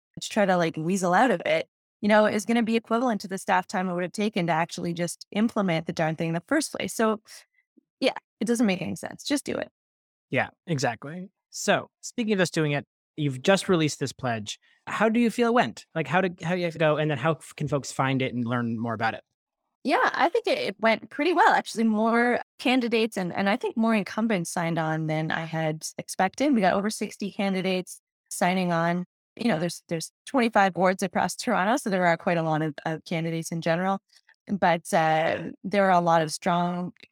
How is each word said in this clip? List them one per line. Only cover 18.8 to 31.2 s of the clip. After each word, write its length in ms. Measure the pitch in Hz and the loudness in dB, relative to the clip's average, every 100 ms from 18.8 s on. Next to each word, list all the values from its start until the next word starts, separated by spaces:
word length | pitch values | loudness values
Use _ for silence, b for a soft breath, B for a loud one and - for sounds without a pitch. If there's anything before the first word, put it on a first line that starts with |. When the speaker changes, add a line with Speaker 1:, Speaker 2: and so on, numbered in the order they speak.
| 117 | -4
Speaker 2:
about 220 | 110 113 | -2 -2
it? 80 | 104 - _ _ _ _ _ | -4 -12 _ _ _ _ _
Speaker 1:
Yeah, 280 | 254 392 453 | -2 0 0
I 160 | - 330 | 2 0
think 180 | 466 381 | 0 0
it, 120 | 240 | -2
it 180 | 156 - | -2 0
went 300 | 220 220 - | 0 0 -4
pretty 240 | - 320 | -2 0
well, 220 | 330 403 | 4 4
actually. 300 | - - 220 | 4 0 0
More 560 | 226 214 226 233 240 226 - - | 0 2 2 2 2 0 -4 -4
candidates 580 | 254 254 233 226 226 - | 0 2 2 0 0 -2
and, 160 | 180 | -4
and 160 | - 196 | 0 0
I 80 | 233 | 0
think 220 | 415 - | -2 0
more 160 | 226 | 2
incumbents 560 | 220 180 - 226 190 165 | 2 0 -2 0 0 -2
signed 280 | 175 165 165 | -2 -2 0
on 280 | 156 156 156 | 0 -2 -2
than 240 | 156 156 | -2 -2
I 160 | 160 160 | -4 -4
had 400 | 160 156 156 - - | -4 -2 -4 -8 -12
expected. 580 | - - 185 - 294 | -8 -2 -2 0 2
We 60 | 233 | 4
got 140 | 185 | 4
over 160 | 196 208 | 2 0
sixty 420 | - 202 - 196 | -4 -8 -8 -8
candidates 720 | - 196 190 185 185 185 - _ _ - | -4 -2 0 0 -2 -4 -14 _ _ -12
signing 440 | - 180 185 180 | -2 0 2 0
on. 340 | 165 170 180 180 _ _ - | 2 0 0 -6 _ _ -4
You 120 | 233 | -2
know, 100 | 160 | 0
there's, 240 | 170 - - | -2 -6 -6
there's 240 | 165 - _ - | -6 -6 _ -4
twenty-five 500 | 269 226 220 190 165 | 0 2 4 4 4
wards 260 | 185 185 | 2 2
across 320 | 190 190 | -2 0